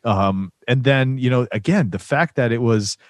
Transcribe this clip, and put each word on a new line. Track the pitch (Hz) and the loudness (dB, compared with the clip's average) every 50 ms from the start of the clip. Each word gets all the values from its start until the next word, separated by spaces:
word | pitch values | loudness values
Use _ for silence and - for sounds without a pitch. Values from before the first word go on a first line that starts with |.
| - | -2
Um, | 117 101 98 98 98 95 95 98 90 - _ - - | -2 0 2 2 0 0 -2 -4 -8 -10 _ -4 -2
and | 123 131 120 | 0 0 2
then, | 139 139 135 131 131 131 | 2 2 2 2 0 -2
you | 131 127 127 | -2 0 0
know, | 127 127 123 - | 2 0 0 -2
again, | - 110 101 - 180 208 147 98 | -4 -6 -2 0 0 2 0 -2
the | 85 95 | -4 -6
fact | - - 143 143 170 160 - | -4 -2 0 0 0 -2 0
that | - 127 117 117 | -2 0 0 0
it | 117 | 0
was | 123 117 113 107 101 101 - - _ _ | 2 2 2 0 0 -4 -8 -10 _ _